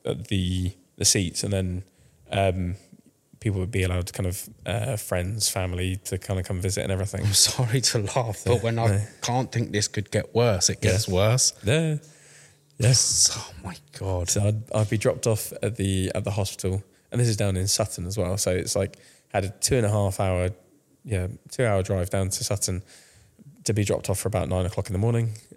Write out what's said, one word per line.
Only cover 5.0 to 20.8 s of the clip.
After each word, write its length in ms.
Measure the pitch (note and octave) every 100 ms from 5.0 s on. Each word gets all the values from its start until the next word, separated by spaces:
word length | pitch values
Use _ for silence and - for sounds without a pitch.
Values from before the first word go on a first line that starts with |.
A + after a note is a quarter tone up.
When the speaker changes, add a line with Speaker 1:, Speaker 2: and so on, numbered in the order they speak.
| - F2+ F2+ A2 -
Speaker 1:
family 480 | F#2+ F#2 F2+ F#2 F#2+
to 140 | - F#2+
kind 200 | - F#2+
of 60 | F#2
come 140 | F#2
visit 220 | F#2+ F#2+
and 100 | -
everything. 320 | F#2+ G2 F#2+
Speaker 2:
I'm 80 | G#2
sorry 480 | G2 - - A#2+ C3
to 180 | A2+ A#2+
laugh, 420 | G2+ C#3 A#2 G2
Speaker 1:
Yeah. 80 | -
Speaker 2:
but 100 | F#2+
when 160 | A#2 A2+
I 80 | A2+
Speaker 1:
Yeah. 200 | G2+ G2+ -
Speaker 2:
can't 280 | - B2 B2+
think 220 | A2+ A#2
this 160 | G#2 -
could 220 | - G2
get 240 | G#2+ -
worse, 340 | A2+ A#2+ F#2 -
it 100 | F#2
Speaker 1:
Yeah. 80 | G#2+
Speaker 2:
gets 160 | G2 G#2
worse. 440 | F#2 G#2+ B2+ - -
Speaker 1:
Yeah. 320 | G2+ D#3 D#3+ D3+ - - - - - _ _ -
Yes. 520 | B2 B2+ - - -
Speaker 2:
Oh 180 | - - -
my 120 | F#2+ E2+ _ -
God. 300 | G2 F2+ F2
Speaker 1:
So 160 | G2+ G#2
I'd, 240 | G#2+ -
I'd 160 | G#2+ G#2+
be 80 | A2
dropped 280 | B2+ - B2
off 260 | G#2+ - -
at 140 | G#2 A#2
the, 360 | G2 F#2+ F#2+
at 100 | -
the 60 | G#2
hospital, 500 | G2 F#2+ - F#2 F#2+ - _ -
and 100 | A#2+
this 80 | A#2+
is 80 | G#2
down 200 | G2+ F#2
in 100 | G2+
Sutton 400 | - G#2 - F2
as 120 | G#2
well. 180 | F2+ G2
So 140 | F#2+
it's 260 | F2+ - G2
like, 220 | G2 - - _ _
had 120 | G2+ G2
a 20 |
two 280 | - - C3+
and 100 | G#2
a 40 |
half 300 | G#2 G2+ F#2+
hour, 300 | F#2+ F2+ F#2 - _ _